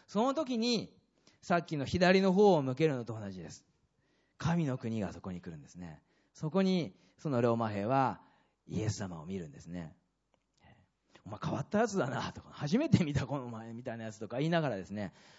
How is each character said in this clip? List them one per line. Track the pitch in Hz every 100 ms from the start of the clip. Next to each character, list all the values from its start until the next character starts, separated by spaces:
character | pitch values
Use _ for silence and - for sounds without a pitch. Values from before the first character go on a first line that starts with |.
| -
そ | 196
の | 247
時 | 269 277 240
に、 | 240 226 98 - _ _ _ _ -
さ | 175
っ | 160
き | 151
の | 131
左 | 175 180 190
の | 190
方 | 185 208 170
を |
向 | 135
け | 123 156
る | 131
の | 117
と |
同 | 110 101
じ | 92
で | 80
す。 | - _ _ _ _ _ _ _ -
神 | 151 175 151
の | 127
国 | 117 113
が | 110
そ | 90
こ | 95
に | 90
来 | 90
る | 80
ん |
で | 69
す | 87
ね。 | 87 78 _ _ _
そ | - 156
こ | 170
に、 | 190 185 117 - _ _
そ | 160
の | 127
ロ | 120
ー | 117
マ | 110
兵 | 104 101
は | 135 127 92 - _ _ _ -
イ | 90
エ | 107
ス | 104
様 | 95 85
を | 78
見 | 95
る | 80
ん |
で | 69
す | 85
ね。 | 87 80 - _ _ _ _ _ _ _ _ _ _ _ -
「お | -
前 | 104
変 | 160
わ | 113
っ | 139
た | 208
や | 233
つ | 196
だ | 131
な」 | 123 185
と | -
か、 | -
「初 | - 147 202
め | 320
て | 208
見 | 160
た | 143 135
こ | 147
の | 123
お |
前」 | 113 113 113
み |
た | 123
い | 113
な | 113
や |
つ | 107
と | 104
か | 120
言 | 156
い |
な | 170
が | 151
ら | 101
で | 90
す |
ね、 | 101 104 - -